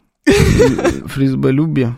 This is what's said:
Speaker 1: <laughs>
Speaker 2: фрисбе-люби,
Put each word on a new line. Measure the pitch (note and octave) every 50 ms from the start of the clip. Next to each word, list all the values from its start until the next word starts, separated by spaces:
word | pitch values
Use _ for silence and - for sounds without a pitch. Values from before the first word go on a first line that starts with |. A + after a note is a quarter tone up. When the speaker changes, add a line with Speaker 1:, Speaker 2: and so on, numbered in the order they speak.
| _ _ _ _ _
Speaker 1:
<laughs> |
Speaker 2:
фрисбе-люби, | - G3 G#4 - - - - A#3+ C#4 B3+ - - F4 - - - - - C#3+ C3+ C3+ C3 C3+ C#3 C3 C3 C#3+ D#3+ D#3+ D3 C3+ B2 A#2 A#2+